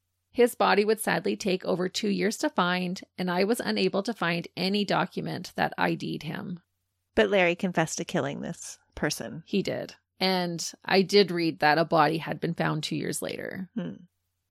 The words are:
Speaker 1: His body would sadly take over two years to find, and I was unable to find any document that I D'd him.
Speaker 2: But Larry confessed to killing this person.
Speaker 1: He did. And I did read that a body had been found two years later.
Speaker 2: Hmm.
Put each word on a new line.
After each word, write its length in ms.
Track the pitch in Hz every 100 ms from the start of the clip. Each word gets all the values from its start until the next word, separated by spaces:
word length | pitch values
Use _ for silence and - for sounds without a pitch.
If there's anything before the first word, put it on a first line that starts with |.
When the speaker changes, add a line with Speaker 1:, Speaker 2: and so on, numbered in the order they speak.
| _ _ _
Speaker 1:
His 220 | - 240
body 300 | - 190 190 208
would 140 | 214
sadly 360 | - 175 196 208
take 300 | 190 185 -
over 220 | 180 185
two 220 | - 208
years 280 | 190 190 -
to 120 | 302
find, 520 | - 180 180 180 190 - -
and 140 | 180
I 140 | 180 196
was 160 | 240
unable 420 | - 214 185 196
to 100 | 196
find 340 | 214 170 170 - -
any 280 | 185 208 202
document 680 | 165 175 - 165 156 - -
that 180 | - -
I 180 | 175 165
D'd 280 | 160 175
him. 360 | 151 - - 175 _ _ _ _ _ -
Speaker 2:
But 160 | 208
Larry 240 | 196 175 175
confessed 420 | 190 175 160 -
to 80 | 170
killing 340 | 160 139 147
this 380 | 139 - - - _ -
person. 480 | 156 - 117 139 -
Speaker 1:
He 160 | 202
did. 340 | - 127 - - _ -
And 500 | 190 185 175 170 - - -
I 160 | 190
did 300 | 185 202 180
read 280 | 170 165 -
that 180 | 151 151
a 60 |
body 360 | 160 165 151 160
had 200 | 147 151
been 140 | 165
found 300 | 165 160 156
two 120 | - 151
years 260 | - 180
later. 480 | - - - - 185 220
Speaker 2:
Hmm. 280 | 175 - 175 _ _ _ _